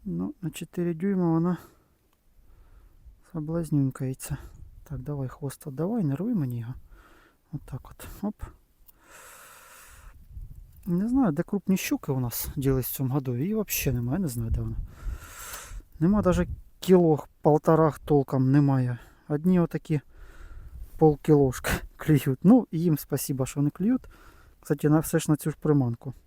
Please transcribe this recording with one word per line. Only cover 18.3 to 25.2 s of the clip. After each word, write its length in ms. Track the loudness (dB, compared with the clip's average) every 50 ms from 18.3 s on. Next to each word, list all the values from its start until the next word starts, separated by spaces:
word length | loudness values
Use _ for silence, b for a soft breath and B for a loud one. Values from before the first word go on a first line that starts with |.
| 0 0 2 4
немає. 460 | 4 4 6 4 2 2 0 -2 -4 -6 b b b b b b
Одні 320 | -6 0 2 2 4 4
отакі 420 | 2 2 -2 -8 -4 -2 -4 -4 -4 b b b b b b b b b b b b b b b b -16 0 6
полкілошки 720 | 6 6 6 4 4 4 6 6 6 4 2 -2 -4 -4 -4 -4 -6
<laughs> 140 | -12 -16 -10
клюють. 420 | 0 2 2 4 4 0 -2 2 6
Ну, 240 | 8 8 8 6 _
і 80 | -4 -2
їм 180 | 0 2 0 0
спасибо, 480 | -2 -6 -6 -6 -4 -4 -4 -4 -4
що 140 | -4 -2 0
вони 100 | -2 -2
клюють. 400 | 0 -2 -2 0 0 -2 -4 -8 b b b b b b b b b b
Кстати, 300 | -4 -4 -4 0 4 4
на, 100 | 4 4
все 200 | 2 2 -2
ж 120 | -2